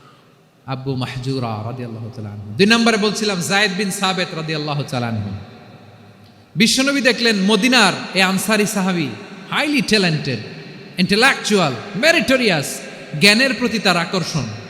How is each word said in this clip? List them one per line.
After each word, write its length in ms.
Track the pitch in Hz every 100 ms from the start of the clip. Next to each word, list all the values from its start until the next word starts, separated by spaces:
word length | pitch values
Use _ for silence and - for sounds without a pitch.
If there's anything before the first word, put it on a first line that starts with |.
| - - _ _ _ _ -
আবু 300 | 131 135 135
মাহজুরা 680 | 123 131 127 135 117 107 113
রাদিয়াল্লাহু 440 | 123 120 110 110
তাআলা 200 | 110 104
আনহু। 240 | 104 104 104
দুই 80 | 202
নম্বরে 320 | 233 226 220
বলছিলাম 440 | 311 - 214 185
যায়েদ 300 | 156 196 208 180
বিন 140 | 202
সাবেত 360 | - 190 185 180 160
রাদিয়াল্লাহু 480 | 156 156 151 143
তাআলা 240 | 127 127 117
আনহু। 220 | 110 101 95 - - - - - - - - - - - 156
বিশ্বনবী 460 | 226 254 269 277
দেখলেন 340 | 247 233 233 202
মদিনার 580 | 190 214 247 254 190 143 -
এই 80 | 185
আনসারী 440 | 185 190 - 214 208
সাহাবী, 420 | 202 185 175 135 107 - - -
highly 300 | 190 294 285
talented, 540 | - 214 180 151 147 117 - - - - - -
intellectual, 720 | 180 202 269 233 - 208 156 117 - 185
meritorious, 600 | 302 339 233 254 226 160 - - - - - 151
জ্ঞানের 340 | 202 220 269
প্রতি 260 | 240 240 220
তার 180 | 202 170
আকর্ষণ, 460 | 165 190 160 151 113 107